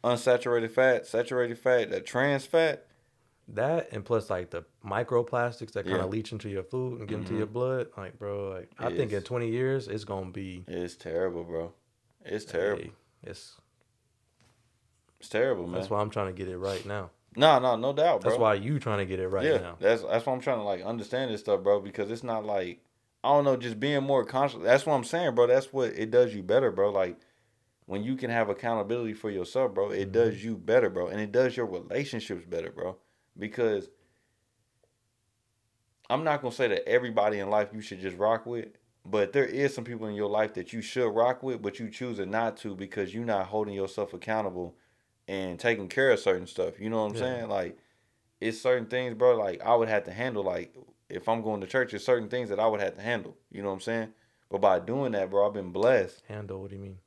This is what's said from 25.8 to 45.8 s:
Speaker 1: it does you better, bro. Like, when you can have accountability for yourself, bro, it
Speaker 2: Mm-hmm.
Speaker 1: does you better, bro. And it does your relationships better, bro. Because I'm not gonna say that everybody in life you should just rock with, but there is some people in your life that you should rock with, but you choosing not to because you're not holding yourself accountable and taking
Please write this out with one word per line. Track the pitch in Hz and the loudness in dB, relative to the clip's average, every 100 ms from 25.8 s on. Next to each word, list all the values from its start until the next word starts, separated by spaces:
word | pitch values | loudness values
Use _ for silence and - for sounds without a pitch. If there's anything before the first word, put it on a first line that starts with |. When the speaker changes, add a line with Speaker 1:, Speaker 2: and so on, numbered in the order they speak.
| 120 | -2
Speaker 1:
it | - 110 | -2 2
does | 120 123 104 | 6 6 2
you | |
better, | 92 113 131 | 4 4 4
bro. | 92 101 | 4 2
Like, | 98 92 85 _ _ _ _ _ _ - | 4 0 -2 _ _ _ _ _ _ -8
when | 98 | -6
you | 110 131 | -4 -4
can | 123 | -2
have | 117 110 | 0 2
accountability | 98 120 113 101 120 117 | 0 0 0 0 -2 -2
for | 107 110 | -4 -4
yourself, | 98 90 127 127 | -4 -2 0 0
bro, | 95 101 | 0 -2
it | 98 | -2
Speaker 2:
Mm-hmm. | 98 | 0
Speaker 1:
does | 104 117 98 | 4 4 2
you | 110 104 | -6 -6
better, | 87 120 107 | 4 4 4
bro. | 90 87 | 0 -4
And | 101 | -4
it | 107 | 0
does | 113 131 127 | 2 2 0
your | 113 | -4
relationships | 90 - 113 143 120 - 90 85 | -6 -4 -4 -4 -6 -6 -10 -6
better, | 85 82 | -6 -6
bro. | 82 87 92 _ _ _ - | -8 -8 -8 _ _ _ -12
Because | 104 107 117 104 95 _ _ _ _ _ _ _ _ _ _ _ _ _ _ _ _ _ _ _ _ _ _ | -10 0 2 2 -4 _ _ _ _ _ _ _ _ _ _ _ _ _ _ _ _ _ _ _ _ _ _
I'm | 131 | 0
not | 160 147 | 2 0
gonna | 131 | -2
say | 117 127 | 0 0
that | 92 - | 2 4
everybody | 120 123 110 107 104 | 2 4 2 2 2
in | 98 | 2
life | 107 104 | 2 2
you | 110 | -4
should | 104 95 | -12 -8
just | 95 87 | -8 0
rock | 104 113 120 | 2 2 0
with, | 120 - _ _ _ - | -8 -8 _ _ _ -2
but | 107 101 | 0 2
there | 143 127 | 2 2
is | 117 139 | 2 0
some | 135 | 0
people | 113 117 107 | -8 -8 -6
in | 104 | -2
your | 104 | 0
life | 107 107 92 | 2 0 -2
that | 90 | -8
you | 117 | -8
should | 107 127 120 | -6 0 0
rock | 107 120 127 | 4 2 2
with, | 131 117 | -4 -4
but | 104 - | -6 -6
you | 113 | -12
choosing | - 127 107 95 | -8 -8 -6 -4
not | 107 113 107 | -2 -2 -4
to | 110 98 | -10 -10
because | 98 107 95 | -8 -4 -4
you're | 104 117 | -4 -2
not | 104 95 | -2 0
holding | 107 104 98 | -2 -2 -4
yourself | 95 - 101 | -4 -4 -6
accountable | 90 98 110 104 90 87 - _ _ _ _ - | -6 -4 -2 -2 -6 -8 -10 _ _ _ _ -8
and | 95 95 87 | -6 -4 -2
taking | 120 113 | 0 0